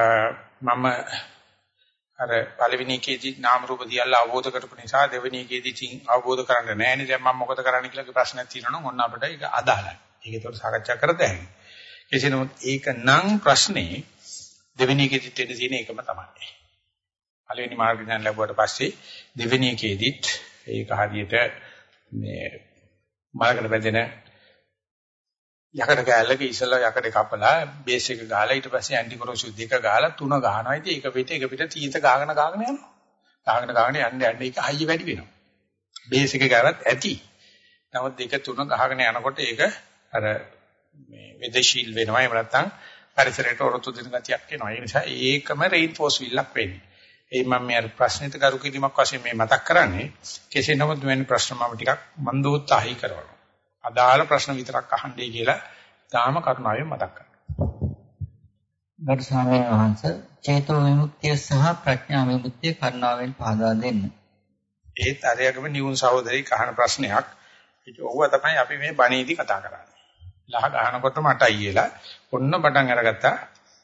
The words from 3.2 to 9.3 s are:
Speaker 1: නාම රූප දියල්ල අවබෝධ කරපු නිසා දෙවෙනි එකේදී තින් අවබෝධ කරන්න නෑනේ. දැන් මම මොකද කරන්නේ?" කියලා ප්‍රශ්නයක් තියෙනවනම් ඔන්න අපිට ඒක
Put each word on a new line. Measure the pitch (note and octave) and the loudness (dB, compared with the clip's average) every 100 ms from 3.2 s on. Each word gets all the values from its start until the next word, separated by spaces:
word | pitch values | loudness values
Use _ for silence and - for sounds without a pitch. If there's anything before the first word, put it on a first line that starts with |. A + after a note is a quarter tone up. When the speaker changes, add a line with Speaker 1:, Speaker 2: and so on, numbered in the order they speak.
| C3+ C3+ | -6 -2
Speaker 1:
නාම | B2+ B2+ | 2 2
රූප | B2+ B2 | 0 -8
දියල්ල | A#2 B2 B2 | -4 -2 4
අවබෝධ | B2 A#2 B2+ C3 | 6 6 0 -2
කරපු | B2+ B2+ | -6 -8
නිසා | - A#2 C3+ C#3+ | -16 0 2 2
දෙවෙනි | B2 B2+ B2+ | 0 -6 -8
එකේදී | B2 B2 B2+ | -6 -6 -6
තින් | - B2+ B2 - | -8 -12 -8 0
අවබෝධ | B2 B2 B2+ | 2 2 0
කරන්න | B2+ B2 A#2 G#2 | 2 0 0 0
නෑනේ. | B2 C3 C3 | 2 0 0
දැන් | C3 | 0
මම | B2+ B2+ | 0 0
මොකද | B2 B2+ | -2 -2
කරන්නේ?" | B2+ B2+ B2+ | 0 0 -2
කියලා | C3+ B2+ | -10 -4
ප්‍රශ්නයක් | C3 B2 C3 B2 | 0 0 -2 -12
තියෙනවනම් | B2+ A#2 D#3+ | -8 -6 -6
ඔන්න | C3+ B2 | -6 -4
අපිට | A#2 A#2 | -4 -4
ඒක | C#3+ | -8